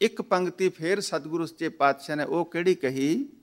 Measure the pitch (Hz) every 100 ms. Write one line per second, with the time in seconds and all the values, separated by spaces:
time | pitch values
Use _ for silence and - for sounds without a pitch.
0 | 226 226 - 185 180 170 185 165 165 196
1 | 190 160 151 165 160 - 160 - 139 139
2 | - 151 143 165 170 170 180 180 131 131
3 | 139 208 285 -